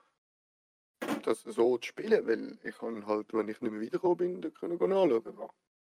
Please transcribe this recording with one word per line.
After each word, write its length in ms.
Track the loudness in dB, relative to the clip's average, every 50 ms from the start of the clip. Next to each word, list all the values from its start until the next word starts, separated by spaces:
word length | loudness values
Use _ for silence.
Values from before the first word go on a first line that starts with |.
| _ _ _ _ _ _ _ _ _ _ _ _ _ _ _ _ _ _ _ -10 -6 -6 -4 -2 0
das 180 | 0 0 0
so 360 | -2 -4 2 4 4 4 4
zu 100 | 2 -2 -6
spielen, 360 | -10 -6 0 2 2 4 4
weil 320 | 2 0 0 -2 -6 -12 -12 -12
ich 120 | -12 -10 -8
kann 260 | -6 -6 -6 -6 -2
halt, 260 | 0 0 0 -2 -2 -2
wenn 140 | -2 0
ich 140 | -2 -4 -6
nicht 100 | -6 -6
mehr 80 | -4 -4
wiedergekommen 360 | -6 -4 -4 0 2 2 2
bin, 240 | 2 0 -2 -4 -4
dann 120 | -8 -10 -10
können 240 | -8 -8 -6 -4 0
wir 80 | 0
nachschauen 360 | 2 4 4 4 4 4 2 0
gehen. 260 | -4 -12 -12 -14 -14 -14 _ _ _ _ _ _